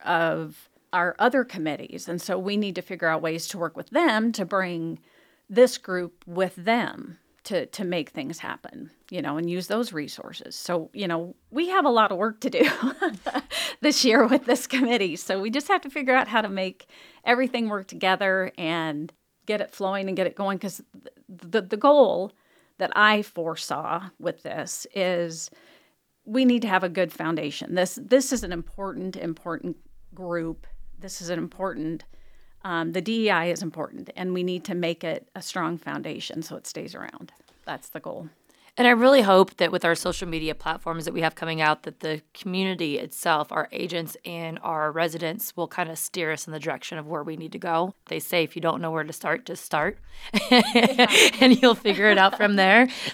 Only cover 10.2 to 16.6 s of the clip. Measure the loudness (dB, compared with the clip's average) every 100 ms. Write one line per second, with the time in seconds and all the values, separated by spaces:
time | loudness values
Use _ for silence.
10.2 | -16 -16 -14 -12 -4 -4 -4 -6 -4 -4
11.2 | -6 -12 _ -4 0 2 4 4 4 2
12.2 | -2 -2 -2 2 2 2 -4 -2 -4 -4
13.2 | -6 -6 -6 -6 -6 -2 0 2 6 6
14.2 | 6 4 2 0 0 0 2 2 0 -4
15.2 | -4 -4 -2 -2 0 0 -2 -6 2 2
16.2 | 4 0 -2 -4